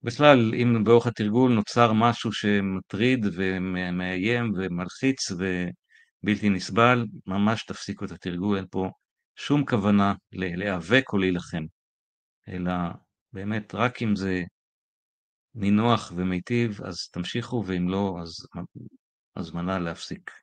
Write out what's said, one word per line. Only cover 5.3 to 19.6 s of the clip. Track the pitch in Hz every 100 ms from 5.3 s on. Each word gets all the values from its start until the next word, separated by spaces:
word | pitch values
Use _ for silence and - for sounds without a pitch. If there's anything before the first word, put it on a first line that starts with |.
ובלתי | 90 95 90 90 90 _ _ _ _ - 104 104
נסבל, | 95 - 95 120 123 113 - -
ממש | 95 104 113
תפסיקו | - - - 98
את | 98
התרגול, | 85 92 87 101 98
אין | 92
פה | 98 95 - _ _ _ -
שום | - 147 139
כוונה | 117 98 101 101 101 _
ל-, | 95 92 87
להיאבק | 101 92 82 127 131
או | 101
להילחם, | 92 87 78 85 80 _ _ _ _ _ _ _ -
אלא | 92 90 90 87 - _ _ _
באמת | 95 101 110 107
רק | 98 123 -
אם | 113 98
זה | 95 92 87 _ _ _ _ _ _ _ _ _ _
נינוח | 113 98 104 117 113 - 87
ומיטיב, | 92 90 - 120 120 98
אז | 92 85 -
תמשיכו, | - 87 120 117 123 92
ואם | 92 90
לא, | 95 101 87
אז | 82 - - 87 - - - _ _ _ _ -
הזמנה | 85 85